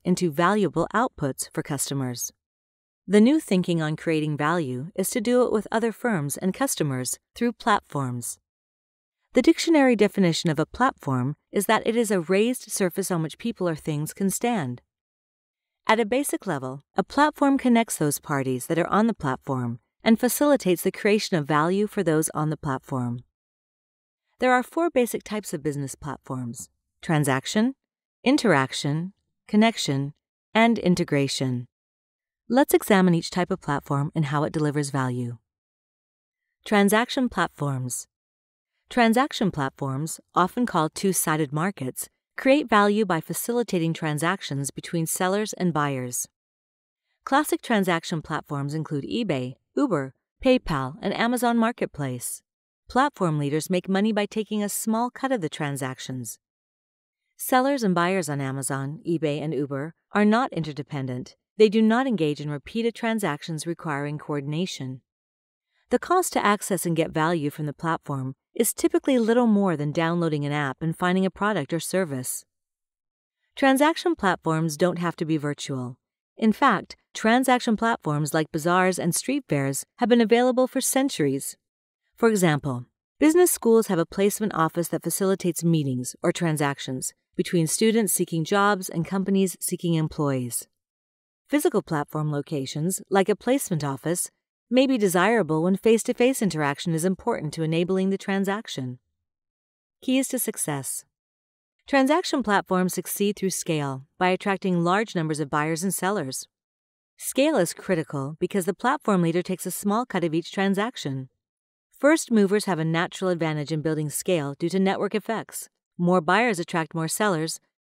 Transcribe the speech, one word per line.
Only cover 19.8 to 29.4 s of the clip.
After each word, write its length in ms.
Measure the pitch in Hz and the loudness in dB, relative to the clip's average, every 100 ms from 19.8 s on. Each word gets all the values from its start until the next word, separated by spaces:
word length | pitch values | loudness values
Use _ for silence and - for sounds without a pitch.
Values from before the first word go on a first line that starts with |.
| _ _ | _ _
and 160 | - 226 | 2 4
facilitates 640 | 247 - 294 269 185 175 | 2 2 4 4 4 0
the 80 | 190 | 0
creation 460 | - 208 208 - 175 | 0 2 2 2 -2
of 100 | 143 | 0
value 400 | 151 165 196 208 | 2 2 2 0
for 160 | - | -2
those 260 | 170 156 160 | 2 2 0
on 200 | 143 151 | -2 -4
the 60 | 139 | -4
platform. 640 | 151 131 - 135 123 120 - _ _ _ _ _ _ _ _ _ _ _ | -4 -6 -4 -4 -4 -6 -10 _ _ _ _ _ _ _ _ _ _ _
There 120 | 254 | 2
are 120 | 247 | 2
four 260 | 247 - 339 | 2 -2 0
basic 320 | 269 240 208 | 2 0 -2
types 320 | - 214 - | -6 -8 -6
of 80 | 165 | -6
business 320 | 147 143 139 | -4 -4 -6
platforms: 760 | - 143 131 - 131 120 113 - _ _ _ | -8 -10 -10 -10 -8 -8 -10 -16 _ _ _
transaction, 760 | - 156 143 131 - 214 240 269 _ _ _ _ | 0 2 2 0 0 0 0 -2 _ _ _ _
interaction, 880 | 233 294 220 147 131 - 147 151 185 - _ _ | 0 2 4 4 2 -2 -2 -2 -4 -10 _ _